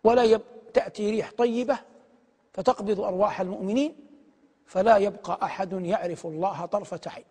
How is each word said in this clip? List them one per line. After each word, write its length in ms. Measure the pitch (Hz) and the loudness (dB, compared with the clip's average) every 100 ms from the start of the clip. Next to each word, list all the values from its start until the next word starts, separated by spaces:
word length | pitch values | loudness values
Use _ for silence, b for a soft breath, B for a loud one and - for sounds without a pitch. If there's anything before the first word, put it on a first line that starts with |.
ولا 200 | 220 247 | 6 6
يب-، 480 | 226 220 - - - | 6 4 0 -20 -2
تأتي 360 | - 147 - 208 | -2 -2 -4 -2
ريح 220 | 220 - - | -2 -4 0
طيبة 400 | 240 226 247 247 - - _ _ _ _ _ | 0 0 -2 -4 -6 -20 _ _ _ _ _
فتقبض 480 | - 190 - 202 196 | -2 0 0 -2 -2
أرواح 400 | 208 185 208 196 | -2 0 0 0
المؤمنين، 560 | 185 214 190 233 302 - - - _ _ _ _ _ | -6 -4 -2 0 0 -4 -20 -20 _ _ _ _ _
فلا 300 | 185 214 208 | 2 6 6
يبقى 420 | 202 - - 175 | 4 -2 -8 -4
أحد 300 | 185 - 190 | -4 -4 -6
يعرف 540 | 185 175 214 175 160 170 | -4 -2 -2 -2 -8 -8
الله 400 | 156 190 156 175 | -4 -4 -4 -4
طرفة 340 | 202 160 175 170 | -6 -6 -12 -12
عين 180 | - - | -14 -20